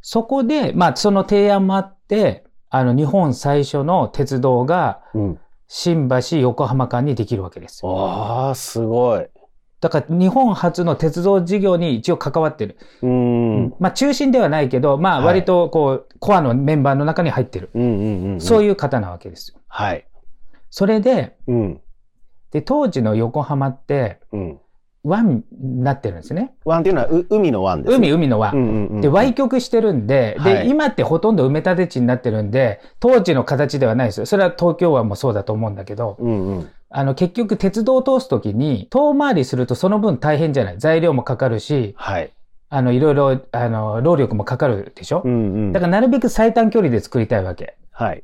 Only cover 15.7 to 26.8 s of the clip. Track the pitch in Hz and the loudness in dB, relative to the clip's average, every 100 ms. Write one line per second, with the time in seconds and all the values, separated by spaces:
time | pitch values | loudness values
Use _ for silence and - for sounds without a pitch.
15.7 | 165 143 135 - - - 196 143 120 139 | 2 2 0 -6 -10 2 2 4 0 2
16.7 | 156 139 139 147 160 170 - 127 92 92 | 2 2 2 0 0 -2 -2 -4 -6 -8
17.7 | 113 123 107 107 98 95 95 80 220 208 | -2 0 0 -2 -2 -4 -4 2 4 4
18.7 | 202 139 131 98 87 101 - - - - | 0 -2 -2 -4 -10 -16 -18 -20 -20 -16
19.7 | - 101 87 - - - - - - - | -6 -6 -6 -10 -20 -18 -14 -16 -16 -18
20.7 | - 196 220 214 247 135 _ - 120 101 | -4 0 2 2 2 -2 _ -2 0 0
21.7 | 82 - - _ _ - - - 151 151 | -4 -16 -20 _ _ -20 -20 -8 -6 -2
22.7 | 294 277 143 110 107 117 151 143 143 139 | 0 0 0 0 0 0 -2 -4 -2 -2
23.7 | 135 - 143 117 - - 104 90 71 _ | -6 -4 -2 -2 -6 -12 -8 -8 -10 _
24.7 | _ _ _ 147 196 226 120 - - 131 | _ _ _ -4 0 2 0 -4 -12 -8
25.7 | 127 131 135 107 87 - 160 262 - - | -4 -2 -2 -6 -8 -8 -6 -6 -8 -2
26.7 | - | 0